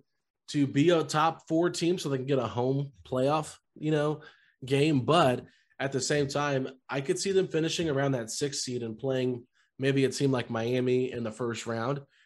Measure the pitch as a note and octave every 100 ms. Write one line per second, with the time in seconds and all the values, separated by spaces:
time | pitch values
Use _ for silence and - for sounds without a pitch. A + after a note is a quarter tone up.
0 | - _ _ _ - D3 C#3 C#3 E3 E3+
1 | D3 D3+ D#3+ D#3 - E3 F3 E3 E3+ F#3
2 | D#3 C3+ C3 C3+ A2+ G#2 B2+ C#3 C#3 -
3 | - B2+ C3+ D#3 D#3 - _ - D3+ D#3
4 | D3+ D3+ - - _ _ B2+ C#3 D3+ C#3+
5 | A2+ E3 C#3 B2 - _ _ - C3+ C3
6 | - D3 C#3 C#3+ D3 C3+ C3 - - C3+
7 | C#3 F3+ G3 F#3+ F#3 D#3+ D#3 E3+ E3 C#3
8 | C#3 C3 A2+ - C#3+ C#3 - B2 A#2 G#2+
9 | C3+ C3 B2+ A#2+ - _ _ - C3+ C#3
10 | C3 C3 C#3 B2+ A#2 A#2 A#2 B2+ B2+ B2+
11 | B2+ A#2+ A2+ A2 A#2+ A2+ A#2+ A2+ A#2 C#3+
12 | - _